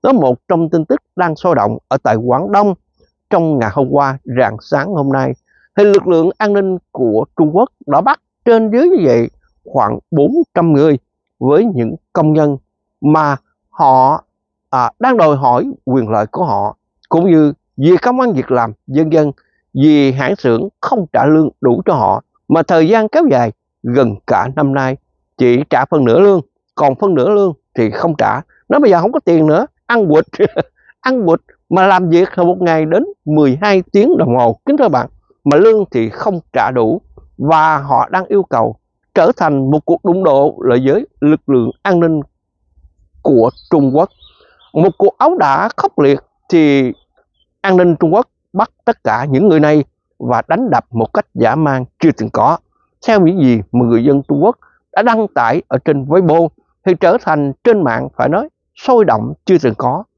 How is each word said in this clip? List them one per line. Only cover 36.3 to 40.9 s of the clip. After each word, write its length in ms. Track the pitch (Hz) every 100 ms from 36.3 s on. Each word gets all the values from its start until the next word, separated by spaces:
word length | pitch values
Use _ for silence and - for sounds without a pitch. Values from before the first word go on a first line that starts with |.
| 180 -
trả 180 | 131 107
đủ. 300 | 127 113 170 _ - _ -
Và 400 | 143 160 156 151
họ 320 | 139 135 127
đang 160 | 180 190
yêu 180 | 202
cầu 320 | - 120 113 113 _ _ _
trở 180 | - 165 254
thành 340 | 160 143 135
một 140 | 151 -
cuộc 200 | 170 -
đụng 180 | 175
độ 340 | 180 139 143 -
lại 180 | 139 123
với 220 | 131